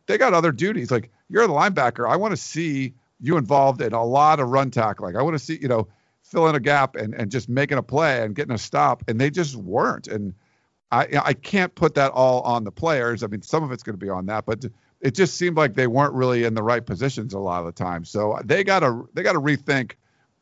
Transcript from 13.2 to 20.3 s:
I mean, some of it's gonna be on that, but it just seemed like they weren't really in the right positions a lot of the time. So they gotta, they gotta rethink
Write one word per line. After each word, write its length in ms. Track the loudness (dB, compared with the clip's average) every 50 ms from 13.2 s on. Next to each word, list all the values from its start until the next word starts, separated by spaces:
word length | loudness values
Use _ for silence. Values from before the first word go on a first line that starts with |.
| -4
I 60 | -6
mean, 120 | -8 -8
some 240 | -6 -2 -2 -2 -2
of 80 | -4 -6
it's 100 | -10 -10
gonna 140 | -12 -10
be 140 | -8 -8 -6
on 160 | -6 -6 -4
that, 180 | -4 -4 -4 -4
but 220 | -4 -6 -6 -6 -10 -14 _ _ _ _ _
it 140 | -2 -2 2
just 240 | 2 2 0 0 -2
seemed 180 | -2 0 2
like 160 | 2 2 2 2
they 140 | 0 0
weren't 260 | 2 2 2 2 2 0
really 320 | 0 0 2 2 2 0
in 80 | 0 0
the 100 | 0 0
right 220 | 0 0 0 -2
positions 480 | -4 -6 -4 -4 -4 -4 -4 -8 -8 -6
a 60 | -6
lot 220 | -4 -4 -4 -4
of 40 | -4
the 80 | -6 -8
time. 320 | -6 -6 -6 -6 -6 -8
So 340 | -8 -4 -2 -2 -2 -2 -4 -2
they 180 | 0 0 0 2
gotta, 420 | 2 2 2 2 2 0 -2 -6 -10 -8
they 80 | -4 -2
gotta 180 | 0 0 0
rethink 520 | 0 0 0 0 0 0 0 0 -2 -4 -8 _ _ _ _ _ _ _